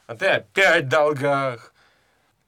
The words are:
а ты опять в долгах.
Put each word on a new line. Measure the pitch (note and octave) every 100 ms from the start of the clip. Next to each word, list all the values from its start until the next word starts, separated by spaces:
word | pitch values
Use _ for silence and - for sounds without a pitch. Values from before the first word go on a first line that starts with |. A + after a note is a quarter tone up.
| -
а |
ты | A#2 F#3+
опять | C3 - G3 F#3+ E3
в | C3+
долгах. | D#3 D3+ C#3+ C#3+ C#3 C3+ A#2 - _ _ _ _ _ _ _